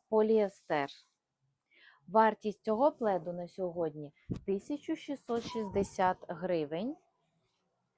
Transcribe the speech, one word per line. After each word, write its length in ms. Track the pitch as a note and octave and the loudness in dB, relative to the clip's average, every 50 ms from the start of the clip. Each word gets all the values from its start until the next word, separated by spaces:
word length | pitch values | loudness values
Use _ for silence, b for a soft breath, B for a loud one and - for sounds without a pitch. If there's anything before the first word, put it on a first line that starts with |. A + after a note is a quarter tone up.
| _ _ | _ _
поліестер. 800 | A3 G#3+ A3 G#3+ A3 G#3+ G#3 G3 - - - - D#3+ D3 C#3 - - - _ _ _ _ _ _ _ _ _ _ _ _ _ b b b b b b b b | 4 4 6 6 6 6 4 2 0 -8 -4 0 0 0 0 -2 -6 -16 _ _ _ _ _ _ _ _ _ _ _ _ _ b b b b b b b b
Вартість 560 | - F3+ A3 A3 G#3+ G#3 - - G#3+ F#3+ - - | 2 4 6 6 6 4 0 -6 -8 -8 -4 -2
цього 280 | A3 G#3+ G#3+ C#4 D4+ | -2 2 2 2 2
пледу 420 | D4+ - A3+ G#3 F#3+ E3+ D#3 F3 F3 | 2 0 0 0 0 0 -2 -6 -8
на 140 | F3 F3 | -8 -10
сьогодні — 680 | E3+ - - F#3 F3 E3 F3 E3 D#3 D3 D3+ D3 C#3+ B B B B B - - | -10 -6 -6 -6 -4 -2 -2 -4 -4 -4 -8 -12 -12 B B B B B -6 -4
тисяча 500 | G3+ G3 G3+ - - D4 D4 - - D#4+ | -4 -4 -4 -4 -6 -8 -6 -4 -6 -6
шістсот 480 | - - - C#4 - - - A#3 A#3 A3 | -6 -4 -8 -10 -8 -6 -4 -4 -4 -4
шістдесят 760 | - - A3+ G#3+ G3 F3+ G3 G3+ - - - F#3 F#3 F#3 - - | -6 -6 -6 -6 -2 -2 -2 -2 -2 0 2 2 2 2 0 -6
гривень. 680 | - F3 D#3+ F3+ F#3 F3+ D#3+ D3+ C#3+ D#3+ E3+ G#3+ C4 D#4+ - _ _ _ _ _ _ _ _ _ _ _ _ _ _ _ _ _ _ _ | -10 -8 -6 -2 0 0 0 0 -2 -4 -4 -4 -6 -6 -8 _ _ _ _ _ _ _ _ _ _ _ _ _ _ _ _ _ _ _